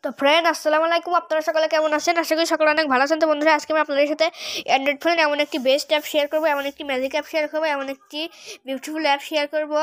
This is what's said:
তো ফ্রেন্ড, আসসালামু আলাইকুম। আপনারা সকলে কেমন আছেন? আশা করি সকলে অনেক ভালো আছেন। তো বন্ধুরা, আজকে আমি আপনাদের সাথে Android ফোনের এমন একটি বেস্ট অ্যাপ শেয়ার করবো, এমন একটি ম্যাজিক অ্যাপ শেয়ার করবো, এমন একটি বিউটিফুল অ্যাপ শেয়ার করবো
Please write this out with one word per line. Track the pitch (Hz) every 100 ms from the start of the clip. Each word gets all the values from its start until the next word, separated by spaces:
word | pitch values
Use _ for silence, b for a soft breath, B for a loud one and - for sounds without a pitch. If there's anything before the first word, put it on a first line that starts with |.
তো | 294 240
ফ্রেন্ড, | 277 320 339
আসসালামু | 302 311 302 330
আলাইকুম। | 339 339 349
আপনারা | 339 311 311
সকলে | 311 311
কেমন | 320 311 302
আছেন? | 339 339
আশা | 320 320
করি | 330
সকলে | 320 311 302
অনেক | 311
ভালো | 254 277
আছেন। | 320
তো | 320
বন্ধুরা, | 302 302 302
আজকে | -
আমি | 311 302
আপনাদের | 277 285
সাথে | 302 320 B B B - 269
Android | 269 285
ফোনের | 330 339 311
এমন | 294 294
একটি | 311 254
বেস্ট | 277 -
অ্যাপ | 302 302
শেয়ার | 302 285
করবো, | 311 320
এমন | 285 277
একটি | 285 294
ম্যাজিক | 262 262 302
অ্যাপ | 294
শেয়ার | 320 302
করবো, | 311 320 285
এমন | 269 269
একটি | _ 294 330 B B 415 247
বিউটিফুল | 269 285 311 302
অ্যাপ | 285 285
শেয়ার | 311 294
করবো | 311 302 302